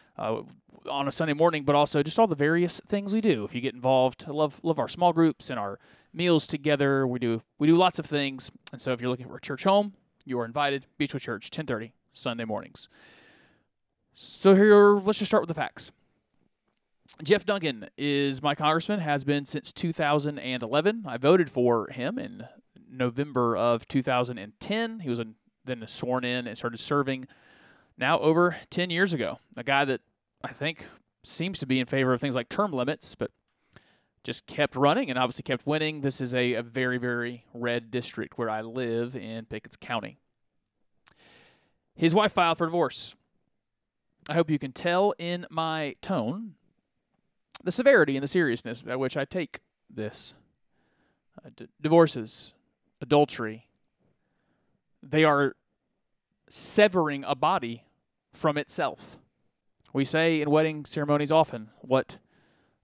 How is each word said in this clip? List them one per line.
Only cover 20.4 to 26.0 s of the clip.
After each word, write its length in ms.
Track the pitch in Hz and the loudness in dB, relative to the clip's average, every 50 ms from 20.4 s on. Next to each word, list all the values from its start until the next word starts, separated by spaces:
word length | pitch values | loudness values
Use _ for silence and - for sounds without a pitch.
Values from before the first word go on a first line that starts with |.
| - 127 127 123 | -6 -6 -6 -6
eleven. 420 | 120 110 123 147 160 202 220 233 208 147 | -4 -2 0 0 2 2 0 -2 -4 -8
I 100 | 120 120 | -6 0
voted 320 | 127 143 180 185 170 135 | 4 6 6 6 4 2
for 400 | - 131 123 120 117 113 101 - | 0 2 2 4 4 2 0 -2
him 300 | - 123 120 147 226 262 | -6 -6 -6 -4 -4 -6
in 280 | - - 233 202 120 - - - _ _ _ - - - | -8 -10 -12 -14 -16 -16 -18 -20 _ _ _ -20 -20 -14
November 720 | 131 127 127 123 117 127 143 151 135 123 120 117 113 92 | -6 -4 -4 -2 -2 -2 -4 -2 0 0 2 2 2 2
of 300 | 110 120 120 113 - - | 2 2 2 0 -2 -2
two 160 | - 135 123 | -2 -2 0
thousand 340 | 135 127 123 123 120 123 113 | 0 0 0 0 -2 -4 -10
and 160 | 98 107 - - | -12 -14 -14 -12
ten. 400 | - - 202 220 233 226 226 226 | -8 -6 -4 -4 -4 -4 -6 -8
He 100 | 175 139 | -6 -6
was 100 | 120 117 | -4 -4
a, 60 | 117 110 107 _ _ _ _ _ - | -6 -8 -12 _ _ _ _ _ -12
then 180 | 127 127 120 110 - | -10 -10 -10 -10 -12
sworn 360 | - - | -10 -8